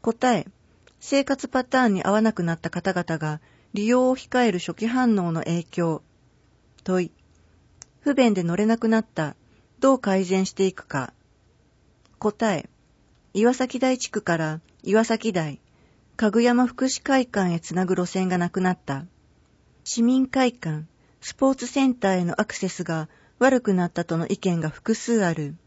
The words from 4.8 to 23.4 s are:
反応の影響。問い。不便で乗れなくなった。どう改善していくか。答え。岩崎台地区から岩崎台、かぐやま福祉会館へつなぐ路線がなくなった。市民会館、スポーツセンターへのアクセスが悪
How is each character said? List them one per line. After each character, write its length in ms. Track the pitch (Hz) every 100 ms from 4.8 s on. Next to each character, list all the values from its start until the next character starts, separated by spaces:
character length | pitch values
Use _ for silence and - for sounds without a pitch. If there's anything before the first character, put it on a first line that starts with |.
| 226
反 300 | 254 254 208
応 160 | 175
の 80 | 165
影 240 | - 170
響。 380 | 165 - 170 156 _ _ _ _ _ _ _ _
問 220 | - 185 175
い。 40 | _ _ _ _ _ _ _ - _
不 140 | -
便 180 | 277 247
で 100 | 202
乗 140 | 170 175
れ 80 |
な 140 | 214 226
く 100 | 226
な 120 | 220
っ 60 | 220
た。 300 | - 156 - _ _ _ _
ど 160 | 269
う 40 | 262
改 260 | 208 190
善 220 | 185 190 190
し 60 |
て 140 | - 190
い 60 |
く 140 | 180 -
か。 260 | - 127 _ _ _ _ _ _ _ _ _ _ _
答 380 | 214 - 226 175
え。 120 | - _ _ _ _ _ _
岩 200 | 185 226
崎 240 | 247 254 254
台 200 | 262 254
地 120 | -
区 120 | 214
か 160 | - 165
ら 220 | 156 156 _ _
岩 220 | - 208
崎 300 | 226 226 -
台、 260 | 180 156 135 _ _ _ _ _ _
か 140 | 214
ぐ 120 | 208
や 120 | 233
ま 120 | 240 247
福 200 | - 262
祉 160 | -
会 240 | - 269 247
館 260 | - 185
へ 80 | 170
つ 140 | -
な 100 | 170
ぐ 100 | 185
路 120 | 185 180
線 220 | 190 185
が 100 | 180
な 100 | 175
く 140 | 190
な 100 | 185
っ 60 | 180
た。 200 | - 135 175 _ _ _ _ _ _ _
市 180 | - -
民 240 | 233 262 262
会 260 | 269 254
館、 340 | 233 165 151 156 _ _ _
ス 140 | -
ポ 160 | - 269
ー 20 |
ツ 120 | 269 247
セ 200 | 277 269
ン 80 |
タ 180 | 247 196
ー 80 | 185
へ 40 |
の 160 | 175 -
ア 40 | 214
ク 100 | -
セ 140 | 190
ス 140 | -
が 260 | 180 165 156 _ _
悪 220 | _